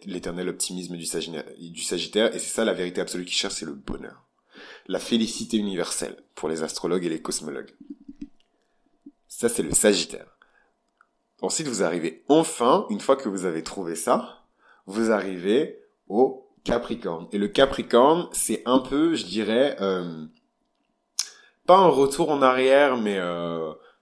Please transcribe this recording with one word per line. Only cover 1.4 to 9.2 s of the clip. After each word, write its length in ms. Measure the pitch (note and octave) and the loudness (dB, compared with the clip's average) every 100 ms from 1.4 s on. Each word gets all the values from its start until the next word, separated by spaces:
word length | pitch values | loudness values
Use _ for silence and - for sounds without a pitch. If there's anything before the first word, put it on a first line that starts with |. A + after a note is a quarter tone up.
| - - | -12 -16
du 240 | E2+ E2+ | -18 -12
Sagittaire, 540 | - F2+ D#2+ G#2 A2+ - | -6 -6 -2 0 0 0
et 40 | |
c'est 140 | - | -6
ça 120 | - A2 | -2 -2
la 80 | |
vérité 280 | F2 F2+ F#2+ | -2 -4 -4
absolue 240 | F2+ F2+ F2+ | -6 -8 -6
qu'il 100 | - | -4
cherche, 200 | G2 - | -4 -8
c'est 100 | D#2+ | -10
le 80 | |
bonheur. 520 | C#2 - - G#2+ - _ _ _ - - - - | -12 -12 -12 -12 -20 _ _ _ -20 -20 -20 -8
La 120 | F#2 | -8
félicité 580 | - A#2 A2 - A2+ A2 | -2 0 0 -4 -4 -2
universelle 600 | G#2 F2+ E2 - - - _ | -2 -4 -4 -6 -8 -12 _
pour 160 | - D#2+ | -8 -6
les 140 | D#2+ | -4
astrologues 420 | D#2 - E2+ F2+ F2 | -6 -6 -2 -2 -2
et 40 | |
les 120 | D#2+ | -4
cosmologues. 480 | - - D2+ C2+ G#1+ _ - - - - - _ _ _ _ _ _ _ - _ | -6 -8 -8 -10 -14 _ -20 -20 -20 -18 -18 _ _ _ _ _ _ _ -20 _